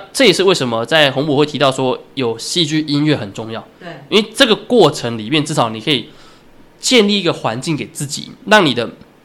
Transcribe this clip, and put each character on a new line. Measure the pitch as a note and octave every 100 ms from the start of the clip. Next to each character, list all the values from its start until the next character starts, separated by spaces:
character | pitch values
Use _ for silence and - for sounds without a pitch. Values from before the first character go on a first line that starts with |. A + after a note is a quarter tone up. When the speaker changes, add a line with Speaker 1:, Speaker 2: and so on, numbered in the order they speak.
| -
Speaker 1:
这 | -
也 | B3
是 | E3
为 | F#3+ E3+
什 | B2+
么 | A2+ A#2
在 | D#3+ C#3+
洪 | C3 D3+
博 | C#3
会 | D3
提 | C3
到 | C#3+
说， | C3 B2+ - -
有 | C3+ A#2+ A2+
戏 | - - D3+
剧 | D#3 D3+
音 | C#3+
乐 | D3+
很 | C3+ G#2
重 | F#2+ A2
要。 | A2+ - _
Speaker 2:
对。 | F3 D3 -
Speaker 1:
因 | G3+
为 | A3
这 | - C4+
个 | G#3
过 | - B3 D#3
程 | - A#2 A#2
里 | G#2+
面， | D3+
至 | C#3+
少 | D#3 A#2
你 | A2
可 | C3
以 | C3 - - - - - - - _
建 | - B3+ G3+
立 | G3+
一 |
个 | E3+
环 | C#3 B2+ A#2
境 | E3+ C#3+
给 | G#2
自 | - C#3
己， | - - - -
让 | G#3 D#3+
你 |
的 | A#2+ A2 - - _